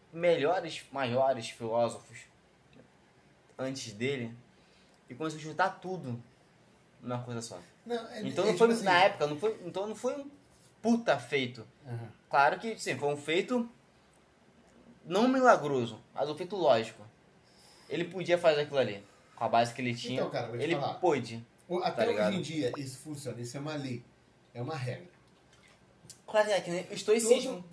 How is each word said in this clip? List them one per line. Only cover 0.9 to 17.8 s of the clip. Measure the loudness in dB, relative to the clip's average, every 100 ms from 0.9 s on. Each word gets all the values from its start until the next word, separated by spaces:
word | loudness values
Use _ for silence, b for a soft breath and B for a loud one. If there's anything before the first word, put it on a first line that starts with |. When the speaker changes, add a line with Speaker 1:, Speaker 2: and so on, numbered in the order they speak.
Speaker 1:
maiores | -4 0 2 2 2 -4
filósofos | -8 -2 2 2 -2 -14 -20 -20 _ _ _ _ -20 -20 _ _ _ _ _ _ -8
antes | -6 -6 -10
dele | -6 -4 -4 -6 -10 -20 _ b b b b -18
e |
começou | -8 -8 -6
a |
juntar | -10 -2 -2 -2
tudo | -10 -8 -6 -8 -10 _ _ _ _ _ _ _
numa | -8 -8
coisa | -6 -8
só. | -10 -12 -18 _ -8
Speaker 2:
Não, | -8 -8
é, | -8
Speaker 1:
Então | -6 0
Speaker 2:
é | 2
Speaker 1:
não | 6
foi, | 6
Speaker 2:
tipo | 6
assim |
Speaker 1:
na | 4 6
época, | 6 4 -2
não | 0
foi, | -2 -2
então | -8 -6 -6
não | -4
foi | -4
um | -4 -10 -18 _ _ _ _
puta | 2 2 2 0
feito. | 0 -2 -2 -6 -18 _ -10
Speaker 2:
Aham. | -10 -10 -16 -2
Speaker 1:
Claro | 4 4 4
que, | -4 -6
sim, | -4 -2
foi | -2
um | -2
feito | 0 0 0 -2 -2 -8 _ _ _ _ _ _ _ _ _ -20 -20 -20
não | -4 2 4
milagroso, | 6 8 8 6 0 -2 -6 -12
mas | -4 -4
um |
feito | -4 -6 2
lógico. | 6 6 4 -8 -20 _ _ _ _ B B B